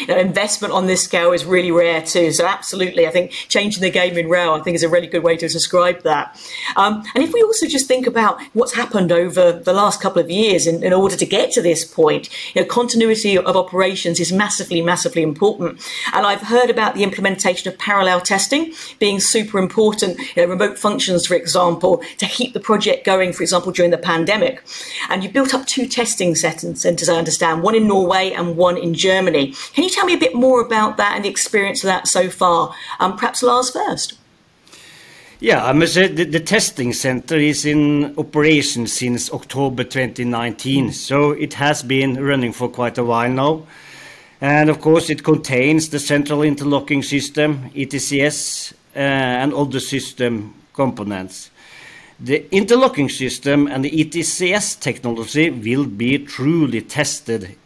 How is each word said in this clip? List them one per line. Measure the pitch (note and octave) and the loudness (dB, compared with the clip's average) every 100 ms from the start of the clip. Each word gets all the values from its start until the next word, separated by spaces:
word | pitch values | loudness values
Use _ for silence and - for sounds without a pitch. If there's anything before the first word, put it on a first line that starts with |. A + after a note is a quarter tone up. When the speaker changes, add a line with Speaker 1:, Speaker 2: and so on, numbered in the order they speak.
Speaker 1:
you | - | -2
know, | F3+ | 2
investment | F#3 F#3+ G#3 - G#3 | 2 0 -2 -4 -2
on | F3+ F#3 | 0 2
this | F3+ | 0
scale | - F3+ F3 | 0 2 4
is | F3 | 2
really | D3 F#3 F3+ | 2 0 2
rare | E3+ E3+ D#3+ | 4 4 2
too. | D#3+ F3+ E3 | -2 2 2
So | C#3+ F3 | 2 0
absolutely, | G3+ - F#3+ F#3 F3 D#3+ | 0 -6 -4 -2 2 2
I | |
think | F3 F3+ - - | 2 -2 -6 -2
changing | A3 G#3 G3+ | 0 0 0
the | F#3 | 0
game | F#3 F3+ F3 | 2 0 0
in | D#3+ | 2
rail, | F3 F3 | 2 2
I | D#3 | 0
think, | E3 | 0
is | E3+ | 0
a | D#3+ | 2
really | F3 E3+ | 2 2
good | E3+ | 0
way | E3 D#3+ | 2 0
to | E3 | -2
describe | D#3+ - F3+ F3+ F3 | -2 0 2 2 2
that. | D#3+ D3 - - - - - - | 0 0 -2 -12 -16 -12 -6 0
Um, | G3+ G#3+ - | 2 0 -4
and | - | -2
if | D#4+ | 0
we | A#4 | 4
also | A4 A4+ D#4+ | 4 4 0
just | C4 C4 | 0 0
think | B3+ B3 | 0 0
about | A#3 G#3 F3+ - | 2 0 0 -4
what's | G#3+ B3 | -2 0
happened | A3+ A#3+ G#3 F3 | -2 -2 0 2
over | E3+ F3+ F3+ F3 | 2 2 4 4
the | E3+ F3+ | 4 0
last | G3 G#3 - | 2 2 0
couple | F#3+ F3 | -2 0
of | D#3+ | 0
years | F#3 A3 F3+ E3 | 2 2 2 2
in, | E3 | 0
in | F#3 | 2
order | F3+ F#3+ | 4 2
to | F3+ F#3 | 2 0
get | G3 C4 | 0 2
to | - | 2
this | F3 D#3 | 2 0
point, | - - D#3 D3 - - - | -2 2 2 2 -4 -14 -6
you | F#3+ | -4
know, | F3 | -2
continuity | A#3+ A#3+ A3+ A3+ A3 G#3 F#3 | 0 0 2 2 2 2 2
of | F3+ | 2
operations | F#3 F#3 F#3 F#3+ F#3+ F3 E3+ | 0 0 0 0 0 -2 -2
is | E3 | 0
massively, | F#3+ G#3 - F3+ E3+ | 0 0 -2 -2 -2
massively | E3+ F3 E3+ E3+ | 0 0 -2 0
important. | D#3 D3 G3+ G#3+ E3+ - - - - | -2 2 0 0 -6 -8 -12 -8 -4
And | F#3 | 0
I've | G3+ G3+ | 0 -2
heard | G#3 A#3+ B3 | 2 2 4
about | A3+ G#3+ | 2 0
the | F#3+ | 0
implementation | G3 G3 G3 F#3+ G3 F3+ F#3+ | -2 0 -2 0 -2 -2 -4
of | F#3 | -8
parallel | - G3+ F#3 F3+ | -2 2 2 2
testing | - G3 - C#4+ D#4+ - - - | 2 -2 0 -2 -2 -8 -14 -2
being | G#3 G3 | 0 0
super | - A3+ G#3+ G3 | 0 0 0 -2
important, | F#3 - G#3+ G#3+ G3 F3 C4+ | -2 2 2 2 -4 -4 -6
you | - | 0
know, | F3 | 2
remote | F#3 G3+ - | 2 -2 0
functions, | G#3 G#3 - F3 - | -2 -2 0 0 2
for | |
example, | F3 - F3+ F3 E3+ - - - - | 0 0 2 2 2 2 0 -2 -6
to | |
keep | F#3+ - B3 | -6 -4 -4
the | - | -6
project | - G#3 G#3 F#3 | 0 0 2 0
going, | - F#3+ F#3 | 2 2 0
for | E3+ | -2
example, | E3+ F3+ F#3 | 0 0 -2
during | F3 F3 | 0 2
the | E3 | 2
pandemic. | F3+ E3 D#3 G#3 F3 - - - - - - | 0 0 0 0 0 -2 -14 -16 -12 -10 -4
And | F#3+ | -4
you | F#3+ | -2
built | C4+ C4 | 0 0
up | C4+ - | 0 -2
two | - A#3+ | -4 -2
testing | - A#3 | -2 -2
set-, | - F3+ D#3 E3 - F3 D#3 | 0 0 0 -2 -4 -8 -4
centres, | F3 E3 E3+ | -2 0 0
I | E3 | 0
understand, | E3 - E3+ D#3+ | 0 0 0 0
one | F#3 | 2
in | A3+ G#3+ | 2 4
Norway | G3 F3+ F#3+ F#3+ | 2 2 2 0
and | - F3 E3 | -2 -4 2
one | F3+ F3 | 2 2
in | E3+ | -2
Germany. | D#3 F#3+ F#3+ F#3 D3+ C#3 - - | 0 2 2 2 2 0 -6 -6
Can | - | -2
you | F#4 | 0
tell | G4 | 0
me | F#4 | 0
a | E4 | 2
bit | D#4+ | 0
more | A#3+ C4 B3+ | 2 4 4
about | A#3 A3 G#3+ G#3+ | 2 0 0 0
that | G3+ F3+ | -2 0
and | |
the | G3+ | -4
experience | G3 - G#3+ G3 - | -4 -2 0 0 -2
of | G3 | -2
that | F#3 - | -2 0
so | F#3+ F#3 | 0 0
far? | - F#3 E3+ D#3+ - - - | 2 2 2 0 -6 -14 -4
Um, | F#3 G3+ | -4 -2
perhaps | A#3 - | -4 0
Lars | B3 B3 B3+ | 2 2 0
first. | - G#4 - - - _ _ _ _ _ - - - - - - - | -4 -4 -4 -8 -12 _ _ _ _ _ -20 -20 -20 -20 -20 -20 -8
Speaker 2:
Yeah, | A3+ D#3 | 0 0
I | A#2 | 2
must | C#3+ E3 | 2 2
say | D#3+ F#3 | 2 2
the, | D#3 | 2
the | E3+ D#3+ | -2 -2
testing | D#3 G#3 - - B2 | 0 0 0 -4 -4
centre | - C3+ B2 - | -2 -2 -2 -2
is | D#3+ D3 C3+ D3 | 0 2 0 0
in | D3+ D3 D3 C#3+ - | 2 2 2 0 -4
operation | D3+ D3+ D3+ D3+ C#3+ A#2+ A2+ | -4 2 4 4 2 -4 -4
since | - B2 A#2+ - | -4 -2 -4 -4
October | C3+ - C3 C#3 B2 | -10 -8 -2 -2 -2
twenty | B2+ C3+ B2 - | -6 -2 -4 -4
nineteen, | B2 A#2 A#2 A2 C3 C#3 A#2+ | -4 -4 -4 -6 -2 0 0
so | - - C#3 D3 | -4 -2 2 2
it | D3 D3 | 0 -6
has | - C#3+ D3+ | -2 0 0
been | B2 C3+ C3+ B2+ | 0 0 0 0
running | C#3 C#3 A#2+ | 0 0 -2
for | - B2 | -4 -6
quite | B2+ A#2+ A#2 | -2 -4 -2
a | |
while | A#2+ A#2 A#2+ | 0 0 0
now. | C3 C#3+ D#3 D#3 - - - - - - - | 2 0 0 -6 -20 -20 -20 -20 -20 -20 -6
And | C3+ D3 D3+ | 0 4 4
of | D3+ | 2
course, | D#3 D#3+ E3 | 4 4 2
it | D3+ | -4
contains | - D3+ D#3 B2+ C#3 D#3+ D#3 | 2 0 2 2 4 2 0
the | D3 | -4
central | C#3+ D3 C#3+ D3 | 0 0 0 0
interlocking | D3+ C#3+ C#3+ C#3+ C#3+ C#3+ | 0 0 0 0 0 -2
system, | - C#3+ - - D3+ C#3+ B2+ | 0 -2 -2 0 0 0 -6
E | D3 C3+ | -8 -6
T | C#3 | -4
C | - C#3+ | -4 0
S, | D3 D3 - - - - _ | 0 -2 -8 -8 -12 -18 _
uh, | - | -4
and | C#3 C3+ C3 B2 C#3 | -2 0 0 0 -2
other | C3+ C#3+ B2+ | -2 -2 -2
system | - C3+ - - A#2+ A2+ G#2 - _ | -4 -6 -6 -4 -4 -4 -8 -16 _
components. | - C3 - G2+ G2 F#2+ - - _ - - - - - - | -4 -2 -2 -6 -8 -8 -14 -20 _ -20 -20 -20 -20 -20 -14
The | B2 C#3+ - | -4 -4 0
interlocking | F#3 G3 A#3+ C4 - C3+ | 0 4 4 4 2 -2
system | - B2+ - C#3+ C#3+ C#3+ | -2 -6 -4 0 2 2
and | C3 | 0
the | C#3+ D#3 | -2 0
E | |
T | D#3 E3+ | -2 -2
C | D3+ - F3+ | -4 -2 0
S | G#3 G3+ - | 0 -2 -6
technology | C3+ A#2 A#2+ A2+ A2 D3 D#3+ | -6 -6 -4 -6 -4 0 0
will | C3 G#2+ C3 | 0 -2 0
be | C#3 G2+ A#2+ C#3+ | -2 -2 -2 -2
truly | C#3+ - C3+ E3+ C#3+ A2 | -4 -4 0 2 2 -2
tested | - C#3+ D3 - - A2+ F#2 - | -6 -4 -4 -4 -6 -6 -6 -18